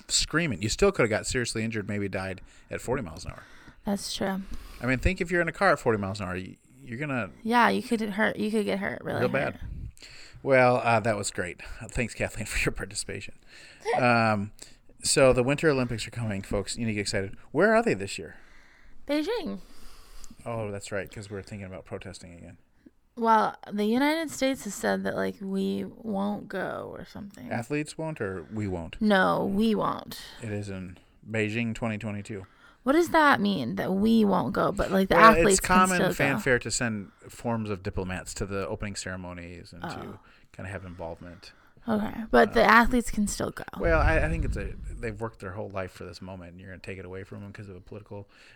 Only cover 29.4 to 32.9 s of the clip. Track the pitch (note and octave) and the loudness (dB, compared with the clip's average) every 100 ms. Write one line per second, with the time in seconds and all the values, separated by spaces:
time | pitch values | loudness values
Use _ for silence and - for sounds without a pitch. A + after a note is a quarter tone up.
29.4 | G3 G3 A3+ G3+ D3 - - - - - | 0 2 2 2 0 -4 -8 -14 -14 -12
30.4 | A2 G#2 G#2 F#2+ F2+ F2 _ _ G#2+ A2 | -6 -6 -6 -8 -10 -14 _ _ -6 -2
31.4 | G#2+ A2 A#2 A2 A2+ G#2 A2 G2+ G2 G#2+ | 0 0 -2 -2 -4 -4 -4 -6 -8 -10
32.4 | - _ - _ A#3+ | -12 _ -20 _ 2